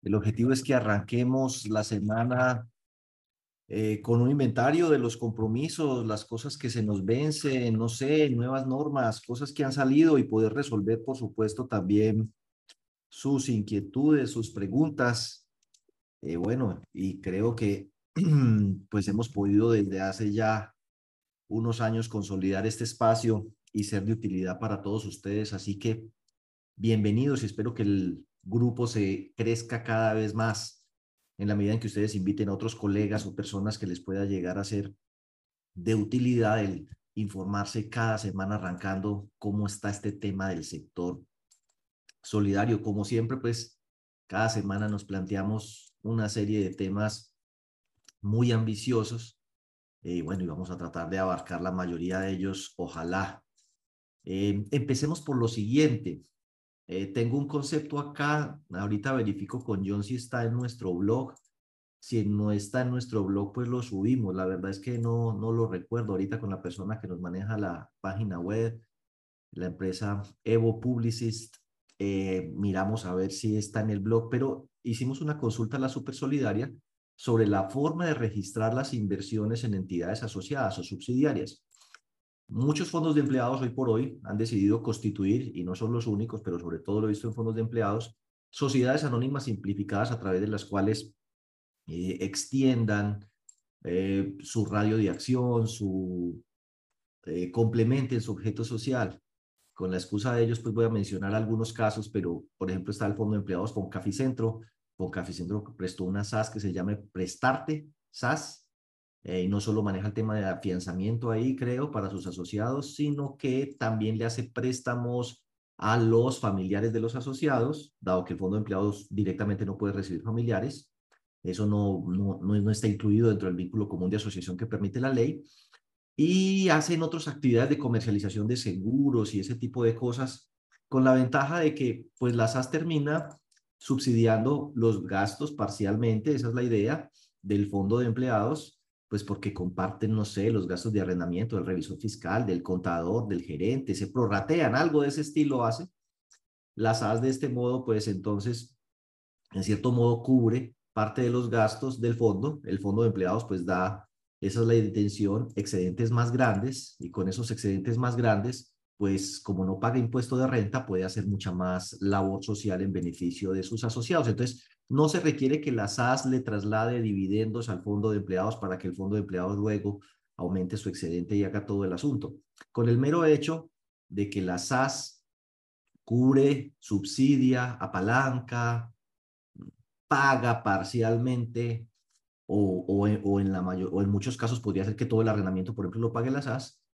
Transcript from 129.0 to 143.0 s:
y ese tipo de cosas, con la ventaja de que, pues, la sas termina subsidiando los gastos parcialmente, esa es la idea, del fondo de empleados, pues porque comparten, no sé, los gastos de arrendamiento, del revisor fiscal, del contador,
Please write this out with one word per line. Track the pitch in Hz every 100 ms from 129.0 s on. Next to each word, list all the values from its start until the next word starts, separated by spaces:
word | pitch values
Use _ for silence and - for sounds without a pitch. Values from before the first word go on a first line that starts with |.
| 143 120 101
y | 101
ese | 92 120
tipo | 120 127
de | 117 113
cosas, | 123 117 131 - _ _ _ _ _
con | 131
la | 131
ventaja | 131 123 139 139 170
de | 156
que, | - 127 113 - _
pues, | 123 117
la | 110
sas | 127 131
termina | 156 170 156 143 156 - - _ _ _ _
subsidiando | - 135 - 117 113 113 120 147 147 120
los | 113 101 90
gastos | 98 101 - 147
parcialmente, | - 98 - 98 107 117 107 110 139
esa | 117
es |
la | 120
idea, | 123 113 104 156 - _ _ _
del | 98 101 101
fondo | 101 95 117
de | 123
empleados, | 113 127 110 110 151 - _ _ _ _
pues | 101 101
porque | 98 101
comparten, | 95 90 90 95 - 110 110
no |
sé, | 104 - 104
los | 113 87
gastos | 90 117
de | 107
arrendamiento, | 90 90 87 87 110 104
del | 85
revisor | 90 76 76
fiscal, | 110 - - 104 107
del | 90
contador, | 87 90 90 85